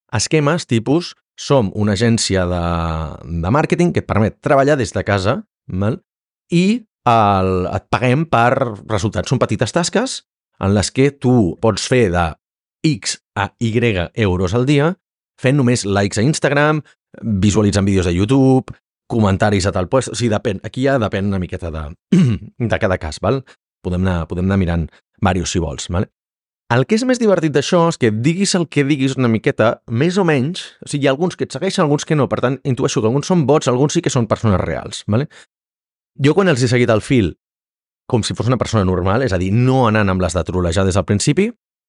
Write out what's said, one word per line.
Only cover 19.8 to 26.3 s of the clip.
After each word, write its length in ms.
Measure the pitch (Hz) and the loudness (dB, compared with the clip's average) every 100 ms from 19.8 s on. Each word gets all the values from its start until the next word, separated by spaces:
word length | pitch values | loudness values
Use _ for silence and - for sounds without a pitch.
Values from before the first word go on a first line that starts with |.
| 90 | 0
puesto. 280 | 131 - 113 | -2 -2 -4
O 20 | |
sigui, 160 | 120 | -2
depèn, 260 | 104 113 95 - | -2 -4 -6 -10
aquí 220 | 127 135 | -4 0
ja 100 | 135 | 0
depèn 320 | 101 98 101 | -2 -2 -2
una 80 | 95 | -4
miqueta 320 | 85 90 85 | -6 -8 -8
de, 140 | 78 76 - - | -8 -10 -14 0
<clears throat> 60 | 185 131 101 - - | 2 4 0 -8 -8
de 220 | 117 85 | -4 -2
cada 160 | 104 92 | 0 -2
cas, 240 | 78 - | -4 -4
val? 220 | 95 135 - - _ _ 92 | -2 -2 -6 -20 _ _ -6
Podem 160 | 90 | -2
anar, 240 | 95 87 78 | 0 -2 -4
podem 240 | 87 95 | -2 0
anar 80 | 98 | 0
mirant 300 | 85 85 76 _ _ - | 0 -2 -4 _ _ -4
varios, 300 | 95 90 82 | -2 0 -2
si 80 | 90 | -4
vols, 240 | 78 65 - | -4 -8 -6
val? 160 | 90 - _ _ | -4 -6 _ _